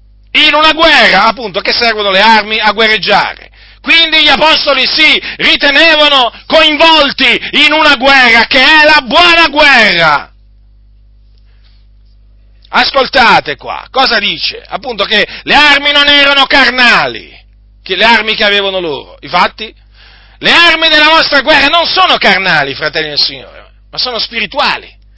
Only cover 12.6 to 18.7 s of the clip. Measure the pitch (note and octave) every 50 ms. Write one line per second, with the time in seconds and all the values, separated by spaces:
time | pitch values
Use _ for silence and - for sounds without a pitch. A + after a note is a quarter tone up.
12.6 | _ - - G#3+ B3+ - - C4+ B3 - - C4+ A#3 G#3+ F3+ D#3 - D3+ C#3+ -
13.6 | B2+ A2+ F2 B1 - - - B3+ C4 A#3 A#3 G#3 G3+ G3 E3+ C3+ - - - -
14.6 | - - - - G#3 B3+ A#3 G3 G3 F3+ G#3+ G#3 F3 - - - - D3+ G#3+ C#4
15.6 | D4 D4 C#4+ C#4+ C#4+ D4 C#4+ D4 C#4+ C#4+ C#4+ C#4+ C#4 C#4 C#4+ C#4 C4+ - D4 C#4+
16.6 | B3+ A#3+ B3 B3+ B3 A#3 G#3+ F3 D3 B2+ A#2 G#2 E2 D2+ - - - _ _ _
17.6 | - - - _ - - F#3+ F3+ G#3 A3+ A#3 G#3+ G#3+ A3 G#3+ A3 A3 G3+ G3+ G3+
18.6 | G3 G3